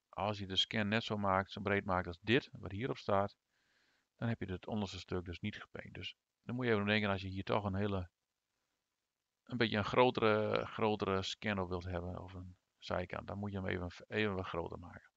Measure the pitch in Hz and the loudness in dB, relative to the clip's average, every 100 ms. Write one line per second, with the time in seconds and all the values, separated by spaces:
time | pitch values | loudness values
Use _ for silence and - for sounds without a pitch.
0 | _ - 101 104 95 95 - 113 104 110 | _ -2 -2 -2 -2 -2 0 0 2 0
1 | - 104 101 95 98 107 98 101 98 92 | 0 0 4 2 2 -2 2 2 2 0
2 | 90 85 107 131 - 110 95 98 135 131 | 0 -4 2 2 2 -8 -8 -4 -4 -4
3 | - 98 101 - _ _ _ _ _ _ | 2 2 2 -4 _ _ _ _ _ _
4 | _ _ 117 113 95 90 - 107 98 92 | _ _ -4 -2 -4 -6 -4 -2 -2 -6
5 | - 92 87 87 104 - - - - - | -4 -4 -4 -6 -6 -6 -12 -14 -12 -10
6 | 95 - _ _ - 123 120 107 101 107 | -10 -12 _ _ -6 0 4 4 6 4
7 | 104 98 95 95 - 113 101 95 104 98 | 4 2 -2 -4 0 0 2 0 0 0
8 | 90 _ _ _ _ _ _ _ _ _ | -4 _ _ _ _ _ _ _ _ _
9 | _ _ _ _ - 123 113 107 101 - | _ _ _ _ -10 -2 2 2 2 4
10 | 127 113 113 107 107 110 113 - 110 107 | 4 6 4 4 4 0 -2 0 2 2
11 | 98 95 98 - 107 98 90 90 90 87 | 2 0 0 -4 -2 -2 -2 -4 -2 -4
12 | 90 87 90 92 92 90 _ _ - 90 | -4 -6 -10 -12 -14 -16 _ _ -4 -2
13 | 90 - 80 98 101 98 95 92 90 - | -2 -6 -6 -6 -4 -4 -2 -2 -4 -8
14 | - 110 107 95 95 85 82 85 90 92 | -4 0 0 0 -2 -4 -4 -8 -10 -16
15 | - | -20